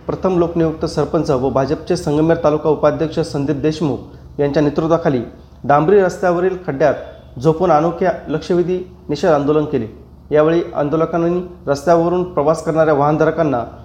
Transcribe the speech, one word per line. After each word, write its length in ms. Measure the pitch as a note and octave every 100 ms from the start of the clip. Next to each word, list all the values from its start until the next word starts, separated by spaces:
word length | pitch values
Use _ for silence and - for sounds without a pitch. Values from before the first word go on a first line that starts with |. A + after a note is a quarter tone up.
| -
प्रथम 300 | D3 F#3 F3
लोकनियुक्त 480 | E3+ E3+ D#3+ D#3 D#3+
सरपंच 460 | D#3 C#3+ E3+ D#3
व 180 | B2+ C3
भाजपचे 460 | B2+ C#3 D#3 - E3+
संगमनेर 420 | D#3 D3 D#3+ E3
तालुका 260 | D3+ D3+ D#3
उपाध्यक्ष 500 | C#3+ D3+ C#3 D#3 E3
संदीप 360 | D#3+ D3 C#3 C#3
देशमुख 420 | D#3 D#3 D#3 A#2 - - - -
यांच्या 240 | C#3+ D3
नेतृत्वाखाली 580 | D3 C#3+ D#3+ E3 E3 B2+ G#2+ - - -
डांबरी 380 | B2 C#3+ D#3 G#3
रस्त्यावरील 560 | F#3 F3+ F3+ F3 F#3 F3+ -
खड्ड्यात 260 | C3+ D3+ B2 - - - A#2+
झोपून 320 | D3+ D#3+ F#3
अनोख्या 400 | D3+ E3+ E3 F#3 - B2+
लक्षवेधी 560 | D#3 - F3 F3 F3+ - - -
निषेध 220 | D3 F#3
आंदोलन 340 | D3 C#3 D3+ D3
केले. 220 | C3 G#2+ - - - -
यावेळी 300 | D3 D#3 E3+ - -
आंदोलकांनी 800 | D3 D#3 D#3+ E3+ E3+ F3+ F3+ - C#3+
रस्त्यावरून 680 | C#3+ F3+ E3+ E3+ F3+ F3+
प्रवास 300 | D3+ C#3+ D#3+
करणाऱ्या 300 | D#3+ D#3 D#3+
वाहनधारकांना 680 | C#3+ D3 D#3 D#3+ D#3+ D#3 B2 A#2 -